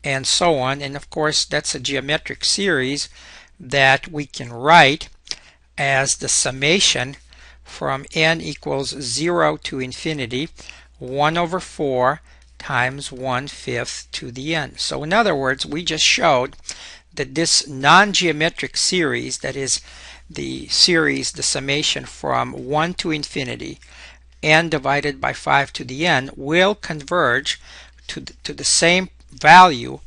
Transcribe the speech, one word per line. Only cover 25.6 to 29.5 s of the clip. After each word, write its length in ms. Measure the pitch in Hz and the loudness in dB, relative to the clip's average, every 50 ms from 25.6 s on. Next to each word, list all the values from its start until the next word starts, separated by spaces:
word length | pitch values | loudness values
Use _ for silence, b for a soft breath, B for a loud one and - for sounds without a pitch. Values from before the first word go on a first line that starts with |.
| 139 - - | 2 0 -6
to 100 | - 147 | -12 -10
the 220 | 123 131 135 165 | -10 -6 -2 0
n, 240 | 180 160 131 131 139 - | 2 2 0 0 -4 -12
will 400 | - 143 139 160 175 185 196 208 | -12 -6 0 2 2 4 2 2
converge 840 | - - - 165 151 135 135 180 180 160 127 120 131 139 - - - B B B B B B B B - | -2 -6 -10 -10 -10 -6 -4 -2 0 2 2 0 0 -2 -4 -8 -8 B B B B B B B B -16
to 140 | - - - | -14 -14 -12
the, 120 | - - - - - | -14 -16 -20 -14 -14
to 100 | - 147 | -12 -12
the 100 | - 139 | -6 -2
same 460 | - - - 170 165 175 185 185 180 - - - - | 0 2 4 4 4 4 4 0 -4 -10 -20 -20 -20
value 680 | - 127 - 147 | -16 2 8 10